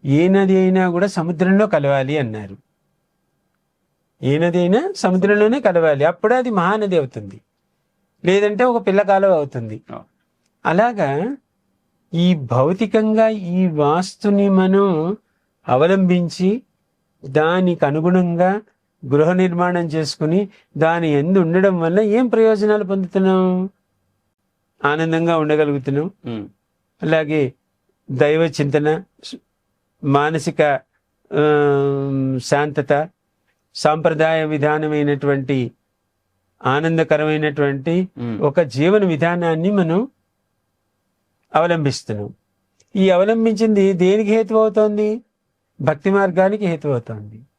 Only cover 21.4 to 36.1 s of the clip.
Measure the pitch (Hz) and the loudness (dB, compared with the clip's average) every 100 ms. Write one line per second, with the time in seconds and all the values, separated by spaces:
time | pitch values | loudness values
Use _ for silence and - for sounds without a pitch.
21.4 | 165 175 196 185 165 185 220 214 254 226 | 2 2 2 0 0 0 0 0 0 2
22.4 | 220 214 208 214 190 196 185 190 190 190 | 2 2 0 0 -2 -4 -2 0 2 2
23.4 | 185 185 190 _ _ _ _ _ _ _ | 2 0 -4 _ _ _ _ _ _ _
24.4 | _ _ _ _ 143 151 165 165 165 165 | _ _ _ _ -4 -2 -2 0 0 0
25.4 | 151 151 151 143 131 139 165 - 120 113 | 0 0 0 -2 -4 -4 -6 -10 -12 -10
26.4 | 98 _ _ _ _ _ 156 160 151 156 | -12 _ _ _ _ _ -2 -2 0 -2
27.4 | 131 - _ _ _ _ _ 131 147 156 | -2 -6 _ _ _ _ _ 0 2 2
28.4 | 165 - 143 147 151 160 190 _ - - | 0 0 -2 0 0 -2 -6 _ -20 -20
29.4 | _ _ _ _ _ _ 139 139 147 160 | _ _ _ _ _ _ -2 0 0 -2
30.4 | 160 160 151 139 _ _ _ _ _ - | -6 0 0 0 _ _ _ _ _ -2
31.4 | 151 147 147 143 139 139 139 135 131 131 | 2 2 2 2 0 -2 -4 -4 -2 -4
32.4 | - 143 147 147 135 143 160 _ _ _ | -2 -2 -2 -4 -2 -2 -2 _ _ _
33.4 | _ _ _ - 151 160 165 156 160 160 | _ _ _ -4 -2 2 0 0 0 0
34.4 | 156 151 147 151 156 151 143 143 143 139 | -2 -2 0 -2 -2 -2 0 0 0 -2
35.4 | 131 135 120 _ _ _ _ | -2 -2 -4 _ _ _ _